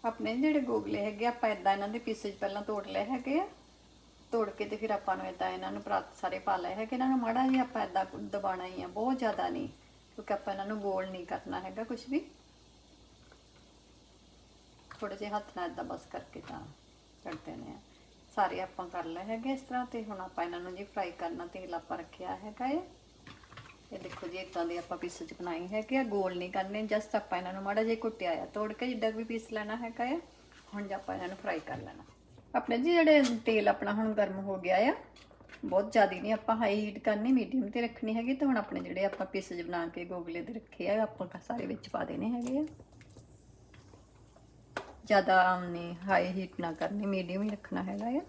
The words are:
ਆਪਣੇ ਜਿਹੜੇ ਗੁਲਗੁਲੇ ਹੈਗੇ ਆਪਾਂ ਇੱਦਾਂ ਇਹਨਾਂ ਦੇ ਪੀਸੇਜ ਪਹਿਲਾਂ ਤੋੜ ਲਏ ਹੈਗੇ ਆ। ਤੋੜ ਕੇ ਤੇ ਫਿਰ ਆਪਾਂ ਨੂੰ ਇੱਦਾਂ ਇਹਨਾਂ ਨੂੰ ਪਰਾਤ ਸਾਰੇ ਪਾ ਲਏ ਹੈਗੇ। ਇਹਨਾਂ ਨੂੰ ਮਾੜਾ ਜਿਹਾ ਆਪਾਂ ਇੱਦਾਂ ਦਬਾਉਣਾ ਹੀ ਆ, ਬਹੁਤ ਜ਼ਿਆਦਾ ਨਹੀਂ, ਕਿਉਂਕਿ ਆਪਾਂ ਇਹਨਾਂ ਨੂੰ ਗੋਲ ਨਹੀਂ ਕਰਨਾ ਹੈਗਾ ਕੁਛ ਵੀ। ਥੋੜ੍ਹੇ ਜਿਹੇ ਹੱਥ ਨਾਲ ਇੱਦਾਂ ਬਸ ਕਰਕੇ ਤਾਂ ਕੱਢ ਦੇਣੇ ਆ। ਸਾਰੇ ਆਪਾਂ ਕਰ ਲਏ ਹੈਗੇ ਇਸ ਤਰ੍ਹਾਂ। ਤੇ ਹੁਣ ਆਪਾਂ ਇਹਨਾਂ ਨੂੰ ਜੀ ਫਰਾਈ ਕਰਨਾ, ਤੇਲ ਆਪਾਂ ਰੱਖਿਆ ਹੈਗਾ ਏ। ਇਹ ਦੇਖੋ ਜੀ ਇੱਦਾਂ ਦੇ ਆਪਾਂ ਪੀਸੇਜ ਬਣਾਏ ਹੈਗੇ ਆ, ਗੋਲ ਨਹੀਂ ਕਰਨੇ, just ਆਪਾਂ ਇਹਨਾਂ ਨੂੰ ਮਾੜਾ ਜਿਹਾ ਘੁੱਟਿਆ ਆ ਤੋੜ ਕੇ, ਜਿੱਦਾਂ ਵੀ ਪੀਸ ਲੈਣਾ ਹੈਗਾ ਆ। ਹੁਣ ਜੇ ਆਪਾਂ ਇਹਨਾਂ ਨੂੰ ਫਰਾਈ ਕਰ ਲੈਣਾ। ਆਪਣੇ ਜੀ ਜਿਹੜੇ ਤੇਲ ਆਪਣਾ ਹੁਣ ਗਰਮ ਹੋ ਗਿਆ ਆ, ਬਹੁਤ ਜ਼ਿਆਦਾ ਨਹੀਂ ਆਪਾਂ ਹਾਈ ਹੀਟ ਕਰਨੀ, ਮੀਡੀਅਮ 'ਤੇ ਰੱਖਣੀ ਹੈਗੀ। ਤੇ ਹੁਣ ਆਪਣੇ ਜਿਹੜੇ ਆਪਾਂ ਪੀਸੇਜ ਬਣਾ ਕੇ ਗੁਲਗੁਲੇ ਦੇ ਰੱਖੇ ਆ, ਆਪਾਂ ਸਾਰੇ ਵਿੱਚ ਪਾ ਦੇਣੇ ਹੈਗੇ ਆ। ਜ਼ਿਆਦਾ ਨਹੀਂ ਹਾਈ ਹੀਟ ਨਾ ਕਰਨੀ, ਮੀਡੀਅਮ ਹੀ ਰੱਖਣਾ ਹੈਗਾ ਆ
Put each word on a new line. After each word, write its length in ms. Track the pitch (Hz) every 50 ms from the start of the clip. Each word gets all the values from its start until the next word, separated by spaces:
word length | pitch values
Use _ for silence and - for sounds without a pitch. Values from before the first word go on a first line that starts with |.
| -
ਆਪਣੇ 320 | 233 226 - 214 214 226
ਜਿਹੜੇ 240 | 254 277 311 294 294
ਗੁਲਗੁਲੇ 380 | 254 240 233 220 202 - 208 202 202
ਹੈਗੇ 220 | 214 208 202 226
ਆਪਾਂ 240 | 240 240 240 - 220
ਇੱਦਾਂ 220 | 208 190 185 196 196
ਇਹਨਾਂ 140 | 202 202 208
ਦੇ 100 | 214 233
ਪੀਸੇਜ 340 | - - 220 220 - 208 196 -
ਪਹਿਲਾਂ 220 | 202 196 196 208
ਤੋੜ 240 | 202 - 214 202 202
ਲਏ 180 | 202 190 190 202
ਹੈਗੇ 340 | 214 262 254 - 269 277 330
ਆ। 60 | 392 - - - - - - - - - - - - - - - - -
ਤੋੜ 180 | - 233 220 196
ਕੇ 160 | 208 - 208
ਤੇ 120 | 202 214
ਫਿਰ 140 | 208 214 220
ਆਪਾਂ 240 | 208 202 - 196 190
ਨੂੰ 80 | 190 190
ਇੱਦਾਂ 220 | 185 180 - 185 185
ਇਹਨਾਂ 220 | 185 185 185 190
ਨੂੰ 100 | 196 202
ਪਰਾਤ 320 | 202 202 202 185 180 - -
ਸਾਰੇ 220 | - - 180 185 190
ਪਾ 180 | - 202 196
ਲਏ 160 | 180 175 180 185
ਹੈਗੇ। 220 | 208 220 226 262
ਇਹਨਾਂ 120 | 247 262 262
ਨੂੰ 80 | 262 254
ਮਾੜਾ 260 | 233 226 226 254 262
ਜਿਹਾ 160 | 262 262 262 247
ਆਪਾਂ 200 | - - 226 202
ਇੱਦਾਂ 200 | 190 180 190 190 190 -
ਦਬਾਉਣਾ 500 | - 208 202 196 202 196 196 185 180 180
ਹੀ 160 | 185 185 185
ਆ, 60 | 185
ਬਹੁਤ 300 | 180 180 208 220 254 269
ਜ਼ਿਆਦਾ 300 | 254 247 220 202 - - -
ਨਹੀਂ, 180 | - - - - - - - - - - - - -
ਕਿਉਂਕਿ 180 | - 214 - 202
ਆਪਾਂ 200 | 202 - 208 196
ਇਹਨਾਂ 120 | 196 196
ਨੂੰ 140 | 202 214 214
ਗੋਲ 280 | 202 202 190 190 190 190
ਨਹੀਂ 160 | 185 185 175
ਕਰਨਾ 360 | 165 - - - - - -
ਹੈਗਾ 220 | 196 190 190 208 226
ਕੁਛ 240 | 226 247 226 - 254
ਵੀ। 100 | 277 320 - - - - - - - - - - - - - - - - - - - - - - - - - - - - - - - - - - - - - - - - - - - - - - - - - - - - - - - -
ਥੋੜ੍ਹੇ 180 | 220 202 196
ਜਿਹੇ 120 | 196 214 208
ਹੱਥ 240 | 208 208 208 - -
ਨਾਲ 140 | 180 175 170
ਇੱਦਾਂ 140 | - 170 175
ਬਸ 220 | 170 175 170 - -
ਕਰਕੇ 300 | - 175 - - - - -
ਤਾਂ 120 | - - - - - - - - - - - - - - - -
ਕੱਢ 120 | - 160 151 -
ਦੇਣੇ 280 | 160 156 - - - -
ਆ। 60 | - - - - - - - - - - - -
ਸਾਰੇ 260 | 214 196 180 185 180
ਆਪਾਂ 260 | 185 185 - - 180 170
ਕਰ 160 | - 180 165
ਲਏ 180 | 165 165 175 190
ਹੈਗੇ 300 | 214 226 226 233 269 269
ਇਸ 80 | 262
ਤਰ੍ਹਾਂ। 240 | - - 247 254 247
ਤੇ 180 | 240 - 233 220
ਹੁਣ 180 | 214 208 190
ਆਪਾਂ 220 | 185 185 - - 170
ਇਹਨਾਂ 160 | 175 175 175
ਨੂੰ 160 | 175 180 180
ਜੀ 80 | 185 202
ਫਰਾਈ 280 | 202 - 214 190 175 170 -
ਕਰਨਾ, 260 | 180 165 170 170 175
ਤੇਲ 260 | 170 - 190 185 170 170
ਆਪਾਂ 240 | 170 - - 170
ਰੱਖਿਆ 380 | 175 - - - - 180 185 - 185 196
ਹੈਗਾ 240 | 214 214 - 247
ਏ। 140 | 262 285 339 370 - - - - - - - - - - - - - - - - - - - - - -
ਇਹ 60 | -
ਦੇਖੋ 280 | - - - - -
ਜੀ 100 | 170 175
ਇੱਦਾਂ 280 | 185 185 180 - 175 170
ਦੇ 120 | 170 175
ਆਪਾਂ 200 | 175 170 - 180
ਪੀਸੇਜ 340 | 165 - 175 - - 170 160 - -
ਬਣਾਏ 280 | 180 175 170 165 175
ਹੈਗੇ 300 | 185 208 214 214 - 262
ਆ, 60 | 269 262
ਗੋਲ 340 | 226 202 202 190 185 180
ਨਹੀਂ 140 | 175 180 180
ਕਰਨੇ, 300 | 185 196 190 190 202 214 220
just 320 | 208 214 214 214 - -
ਆਪਾਂ 220 | 214 - - 185
ਇਹਨਾਂ 140 | 180 185 180 185
ਨੂੰ 80 | 190 190
ਮਾੜਾ 200 | 196 202 220 220
ਜਿਹਾ 120 | 226 226 220 233
ਘੁੱਟਿਆ 280 | 226 220 - 190 175 165 -
ਆ 40 | 190 - -
ਤੋੜ 180 | 208 208 214 214
ਕੇ, 140 | - 247
ਜਿੱਦਾਂ 240 | 254 247 214 220 220
ਵੀ 120 | 214 220 233
ਪੀਸ 280 | 226 226 226 220 -
ਲੈਣਾ 240 | 220 214 214 208 220
ਹੈਗਾ 280 | 240 240 226 233 - 240
ਆ। 140 | 247 294 339 - - - - - - - - - - -
ਹੁਣ 140 | 202 202
ਜੇ 60 | 190 190
ਆਪਾਂ 220 | 190 - - 185
ਇਹਨਾਂ 120 | 190 185
ਨੂੰ 100 | 180 185
ਫਰਾਈ 220 | - - 208 170 160 -
ਕਰ 100 | - 131
ਲੈਣਾ। 260 | 117 107 87 - - - - - - - - - - - - -
ਆਪਣੇ 220 | 247 - - 285
ਜੀ 160 | 262 254 330 349
ਜਿਹੜੇ 280 | 339 320 311 302 294 277 247 240 220 -
ਤੇਲ 220 | 233 220 214 208
ਆਪਣਾ 260 | 208 196 - 202 202 208
ਹੁਣ 180 | 214 220 220 214
ਗਰਮ 260 | 208 202 190 190 196 196
ਹੋ 120 | 196 190
ਗਿਆ 200 | 185 180 180 185 190 220 269
ਆ, 40 | 392 - - - - - - - - - - - - - -
ਬਹੁਤ 260 | 156 170 190 202 214
ਜ਼ਿਆਦਾ 280 | - 226 202 190 190 180
ਨਹੀਂ 140 | - 208 220
ਆਪਾਂ 220 | 214 - - 226
ਹਾਈ 240 | 220 233 202 202 214
ਹੀਟ 180 | 214 214 202 - -
ਕਰਨੀ, 280 | 220 208 208 220 254
ਮੀਡੀਅਮ 380 | 269 254 214 - - 262 247 -
'ਤੇ 120 | - 240
ਰੱਖਣੀ 340 | 233 233 233 - - 220 220
ਹੈਗੀ। 180 | 226 233 247 277
ਤੇ 120 | 269 294
ਹੁਣ 120 | 277 254
ਆਪਣੇ 220 | 220 202 - 190 185
ਜਿਹੜੇ 260 | 180 180 180 185 196
ਆਪਾਂ 200 | 196 196 - -
ਪੀਸੇਜ 360 | - - 196 190 - 175 175
ਬਣਾ 240 | 170 330 - 175 165
ਕੇ 180 | 165 - 330 349
ਗੁਲਗੁਲੇ 360 | - 185 180 339 330 330 339
ਦੇ 120 | 285 233 233
ਰੱਖੇ 360 | 220 - - - - 190 185
ਆ, 120 | 202 220 220
ਆਪਾਂ 240 | 214 220 - 185 175 - 180 -
ਸਾਰੇ 180 | - 233 240 -
ਵਿੱਚ 240 | - - - - -
ਪਾ 140 | - - -
ਦੇਣੇ 240 | - - - 196 226
ਹੈਗੇ 260 | 247 240 240 247 262 285
ਆ। 60 | 311 311 - - - - - - - - - - - - - - - - - - - - - - - - - - - - - - - - - - - - - - - - - - - - - - -
ਜ਼ਿਆਦਾ 540 | - 208 196 185 - 185 185 180 185 185 180
ਨਹੀਂ 360 | 180 175 175 170 170 170 175 170 180
ਹਾਈ 240 | 196 190 175 180 180 180
ਹੀਟ 260 | 190 185 175 - -
ਨਾ 120 | 170 170
ਕਰਨੀ, 340 | 160 - 165 165 202 202 208
ਮੀਡੀਅਮ 380 | 202 196 190 180 175 180 196 208
ਹੀ 60 | 214
ਰੱਖਣਾ 340 | 208 202 - - 190 180 190
ਹੈਗਾ 220 | 190 202 202 214
ਆ 140 | 233 254 294 370